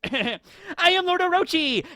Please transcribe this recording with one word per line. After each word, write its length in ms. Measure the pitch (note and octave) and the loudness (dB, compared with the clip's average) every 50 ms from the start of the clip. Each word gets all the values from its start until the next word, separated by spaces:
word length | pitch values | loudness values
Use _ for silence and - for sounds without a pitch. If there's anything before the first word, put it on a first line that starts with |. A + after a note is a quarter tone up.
| - | -10
I 360 | - A3+ C4+ G#3+ A#3 A#3 - _ - - - - G4 E4 - E4+ F4 | -6 -4 -4 -4 -4 -4 -8 _ -20 -20 -20 -16 -16 -6 0 2 2
am 160 | F#4 F#4+ F#4+ | 4 4 2
Lord 140 | F4+ F4+ F4+ | 2 2 2
Orochi! 640 | F#4 F4+ F4 F#4 F#4+ - - E4 D#4 C#4+ B3+ G#3 D#3+ - | 2 2 2 2 0 2 0 -2 0 0 -2 -2 -4 -6
<laughs> 60 | - | -10